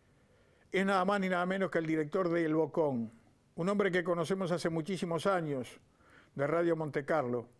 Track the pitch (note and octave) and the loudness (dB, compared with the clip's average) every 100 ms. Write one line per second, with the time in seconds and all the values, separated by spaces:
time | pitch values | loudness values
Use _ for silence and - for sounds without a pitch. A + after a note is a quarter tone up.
0 | _ _ _ _ _ _ - F#3 G3 F#3+ | _ _ _ _ _ _ -4 0 2 2
1 | F#3 G3+ F#3 F3+ F3+ F#3+ F3+ E3+ D#3+ D#3 | 2 2 0 0 0 0 0 0 0 -2
2 | D3+ F#3+ F3 E3+ D#3+ D#3 D3+ F3 D3 B2 | 0 0 0 2 2 2 0 0 0 0
3 | A2 - - _ _ - F3 G3+ G3 F3+ | -6 -10 -20 _ _ -6 -2 2 2 2
4 | F3 E3+ D#3+ F#3+ F3 F3 E3+ D#3+ D#3 F3+ | 0 0 0 -2 -2 -2 -2 -2 -4 -4
5 | F3 E3 G3+ F#3 D#3 C3+ A#2 - _ _ | -2 0 2 0 0 -4 -6 -12 _ _
6 | - - - - C#3+ E3+ E3+ D#3+ D3+ D3 | -20 -20 -12 -4 0 2 2 0 -2 -4
7 | C3+ D#3 B2 B2 A2+ | 0 0 0 -2 -6